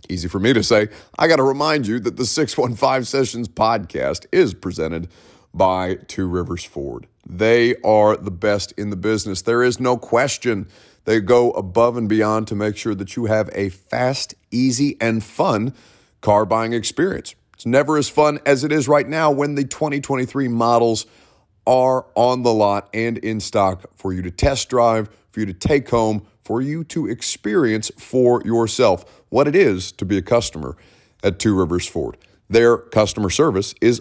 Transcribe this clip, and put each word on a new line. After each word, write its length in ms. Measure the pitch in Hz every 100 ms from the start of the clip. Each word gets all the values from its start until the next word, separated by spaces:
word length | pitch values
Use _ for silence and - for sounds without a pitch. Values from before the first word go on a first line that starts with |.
| -
easy 180 | 90 87
for 140 | 98
me 140 | 113
to 80 | -
say, 260 | - 107 107 - - -
I 100 | 165
gotta 140 | 156
remind 440 | 135 139 156 151 107
you 140 | 120
that 160 | 113 101
the 80 |
six 320 | 117 156 139 -
one 180 | 123
five 320 | 107 131 131 117
Sessions 400 | 139 127 117 113
podcast 800 | - 110 113 85 67 67 78 -
is 220 | 185 131
presented 540 | 87 92 82 80 82 87 _ _ _ _
by 440 | 87 95 92 90 92
Two 300 | - - 92
Rivers 380 | 90 85 85
Ford. 420 | - - 69 58 - _ -
They 480 | 90 110 120 120 -
are 320 | - 107 107 -
the 140 | 98
best 420 | 87 104 101 - -
in 100 | 104
the 80 | 92
business. 460 | 104 110 107 92
There 200 | 117 120
is 160 | 123 117
no 200 | 127 120
question. 680 | - 123 139 - 123 101 104 _ _ _ -
They 140 | 110
go 300 | 98 123 120
above 480 | - 95 113 120 120
and 100 | 104
beyond 400 | 110 107 110 107
to 60 |
make 240 | 104 107 104
sure 160 | 117
that 200 | 98 92
you 120 | 123 110
have 240 | 110 95
a 160 | - 101
fast, 680 | - - 117 127 139 - - _
easy, 460 | 117 131 117 143 -
and 200 | 117 113
fun 520 | - - 175 107 123 - _ _ _ _
car 240 | 104 104 104
buying 260 | 113 113
experience. 640 | 117 - - 190 - - - _
It's 140 | - 117
never 320 | 131 143 151
as 100 | -
fun 320 | - 151 147 139
as 180 | 135
it 80 | 143
is 160 | 151 131
right 180 | 147 127
now 240 | 160 156
when 240 | 139 147
the 100 | 143
twenty 360 | 135 - 151 143
twenty-three 480 | 135 131 127 139 127
models 560 | 117 117 117 117 110 - _ _ _ _ _ -
are 400 | 127 131 131 -
on 280 | - 123 127
the 120 | 120
lot 340 | 110 101 101 -
and 240 | 110 117 117
in 220 | 107 110
stock 440 | - 107 95 90 -
for 200 | _ 95
you 80 | 92
to 80 | 90
test 400 | - 139 135 -
drive, 400 | 123 117 110 104 _ _
for 100 | 110
you 60 | 101
to 60 |
take 380 | 90 - 143 -
home, 360 | 117 110 104 - _
for 200 | - 117
you 220 | 139 160
to 220 | 156 170 123
experience 840 | 117 - - 208 202 120 110 - -
for 420 | - 127 123 120 101
yourself 760 | 117 110 - 113 90 - _ -
what 180 | 120 147
it 80 |
is 380 | 180 147 92 -
to 140 | - 98
be 100 | 98
a 60 |
customer 520 | - 117 - 80 67 - _ _ _ _
at 160 | 101 92
Two 160 | 110
Rivers 320 | 95 82 87 -
Ford. 300 | 82 62 - _ _ -
Their 300 | 113 120 113
customer 500 | - 107 104 - 95
service 460 | - 156 95 - -
is 180 | 117 117